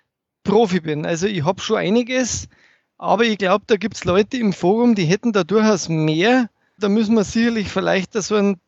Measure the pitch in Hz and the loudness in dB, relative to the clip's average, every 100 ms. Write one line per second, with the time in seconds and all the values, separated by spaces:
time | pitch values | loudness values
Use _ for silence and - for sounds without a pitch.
0 | _ _ _ _ - 202 226 180 160 151 | _ _ _ _ 0 2 2 0 -2 -4
1 | 170 170 190 196 147 190 - 214 170 226 | -4 -2 -2 -2 -2 -2 -2 -2 0 0
2 | 240 254 247 - - _ _ _ _ - | 0 -2 -4 -6 -10 _ _ _ _ -10
3 | 175 196 233 214 190 208 - 214 208 - | -2 0 0 0 0 0 0 -2 -2 -6
4 | 180 180 208 262 220 175 175 220 247 214 | -2 0 0 -2 -2 0 0 2 2 2
5 | 160 196 240 208 165 208 220 196 - 160 | 2 0 0 0 0 2 2 0 -2 -2
6 | 156 156 202 254 233 _ _ - 208 208 | 0 0 2 2 0 _ _ -6 0 2
7 | 208 226 190 226 233 226 190 196 175 185 | 2 2 0 0 0 0 -4 -2 0 0
8 | 180 226 175 214 202 190 | -2 -6 -2 0 0 -2